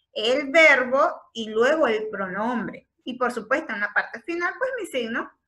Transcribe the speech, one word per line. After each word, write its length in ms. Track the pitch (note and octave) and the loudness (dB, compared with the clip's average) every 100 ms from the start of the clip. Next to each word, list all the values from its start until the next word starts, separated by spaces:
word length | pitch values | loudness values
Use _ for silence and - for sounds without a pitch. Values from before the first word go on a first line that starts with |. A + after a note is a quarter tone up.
| _ | _
el 380 | - G#3+ C4 C#4+ | -4 0 0 2
verbo 800 | D4+ D#4 C4+ B3+ C4 E4 - - | 6 8 8 4 2 2 0 -12
y 160 | - A3 | -10 -4
luego 380 | A3 A#3+ D#4+ C4+ | 2 2 4 2
el 220 | A3 G#3+ | 0 -2
pronombre. 800 | G3 F#3+ F#3 A3+ A#3+ F3+ - _ _ | -6 -6 -4 -4 -4 -6 -10 _ _
Y 100 | - | -10
por 160 | A#3+ B3 | -4 -4
supuesto, 420 | A#3+ G3+ C#4 D#4+ | -4 -2 -2 -2
en 80 | G#3+ | -6
la 120 | G#3 | -4
parte 260 | - F#3+ A3+ | -2 -4 -8
final, 300 | - E4+ F4 F#4 | -8 -4 -4 -2
pues 120 | B4+ C5 | -4 -4
mi 60 | E4+ | -6
signo 440 | C4+ A3+ B3 - _ | -6 -4 -6 -8 _